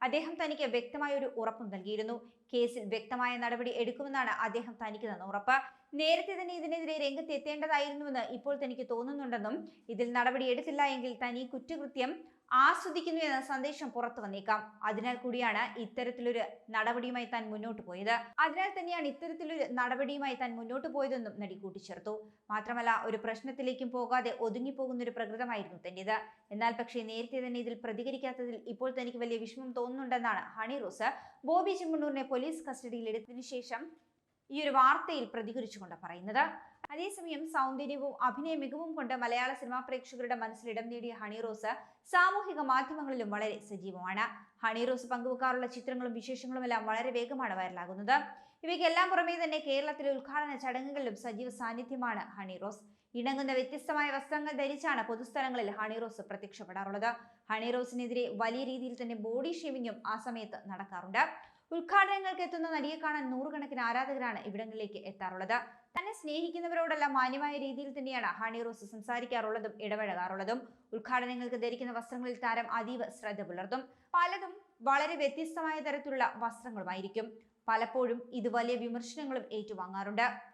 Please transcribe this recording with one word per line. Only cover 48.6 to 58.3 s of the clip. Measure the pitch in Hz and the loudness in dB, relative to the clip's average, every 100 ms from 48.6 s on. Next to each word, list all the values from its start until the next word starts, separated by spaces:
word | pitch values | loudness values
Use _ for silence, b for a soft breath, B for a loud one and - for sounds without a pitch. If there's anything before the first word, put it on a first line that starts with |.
ഇവയ്ക്കെല്ലാം | 320 349 339 339 370 | -2 4 4 6 6
പുറമേ | 370 339 339 | 6 4 2
തന്നെ | 330 311 | 0 0
കേരളത്തിലെ | 294 269 294 285 277 | 2 2 2 0 0
ഉദ്ഘാടന | 269 269 294 294 269 | 0 0 -2 0 -2
ചടങ്ങുകളിലും | 262 247 269 285 254 202 | -2 -2 -4 -2 -2 -4
സജീവ | 247 214 247 | -6 -6 -6
സാന്നിധ്യമാണ് | 208 233 233 247 262 240 208 170 190 | -4 -6 -4 -6 -2 0 -2 -4 -8
ഹണി | 190 185 | -10 -6
റോസ്. | 202 - - b b | -6 -8 -16 b b
ഇണങ്ങുന്ന | 240 240 269 269 | -2 0 0 2
വ്യത്യസ്തമായ | 262 254 285 - 302 294 | 2 0 -4 -2 2 2
വസ്ത്രങ്ങൾ | 269 269 302 302 | 0 0 -2 -2
ധരിച്ചാണ് | 277 277 285 320 262 220 | 0 0 0 2 2 0
പൊതുസ്ഥലങ്ങളിൽ | 226 247 294 262 247 202 | -2 -2 -2 0 0 0
ഹണി | 202 214 | 0 -2
റോസ് | 226 233 220 | -2 -4 -6
പ്രത്യക്ഷപ്പെടാറുള്ളത്. | - 196 202 - 180 185 196 202 226 175 B B - | -8 -8 -8 -12 -10 -6 -4 0 0 0 B B -4
ഹണി | 220 233 | 0 2
റോസിനെതിരെ | 247 247 247 240 247 240 | 0 0 -2 0 0 0